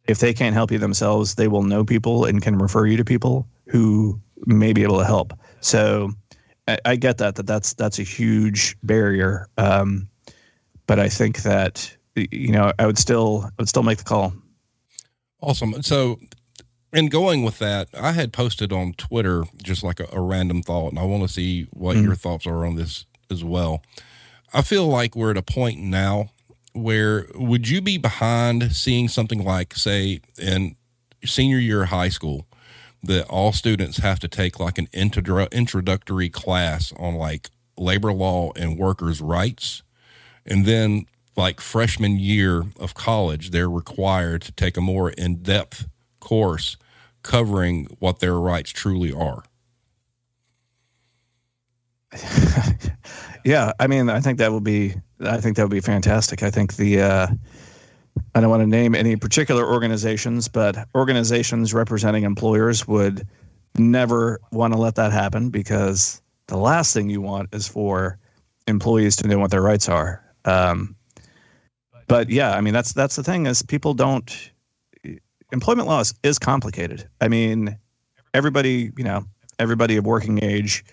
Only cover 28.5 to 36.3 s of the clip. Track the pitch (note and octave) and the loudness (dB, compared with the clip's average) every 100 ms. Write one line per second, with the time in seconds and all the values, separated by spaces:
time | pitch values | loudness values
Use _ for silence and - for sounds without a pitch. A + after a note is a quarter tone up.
28.5 | A#2 A#2+ - C3 B2 A#2+ - G#2+ G#2+ F#2+ | 0 0 -2 0 2 2 0 -2 -2 -2
29.5 | F#2 F2 - G#2+ G2+ G2 E2+ - - F#2+ | -2 -4 -4 -2 0 -2 -4 -10 -8 -4
30.5 | F#2+ F#2 - _ _ _ _ - - C3+ | -2 -2 -8 _ _ _ _ -6 0 2
31.5 | C3 A#2 G#2 F2+ F#2 F#2 D#2 D#2 C#2+ - | 2 2 0 0 0 -2 -2 -6 -8 -10
32.5 | _ - - - _ G2 F#2 - F#2+ G#2 | _ -20 -20 -20 _ -2 -2 -2 0 0
33.5 | F2+ A#2 G2+ D#2 - G2 F2 E2+ - F#2 | 0 0 0 -2 -2 -2 -2 -4 -4 -4
34.5 | - F2 F2+ D#2+ F#2 G#2 - F#2 F#2 F#2+ | -4 -6 -4 -6 -2 -2 0 0 0 0
35.5 | A#2+ A#2+ F#2+ F#2 F#2+ - F#2+ F2 | 0 -2 -2 -2 -2 -2 -4 -4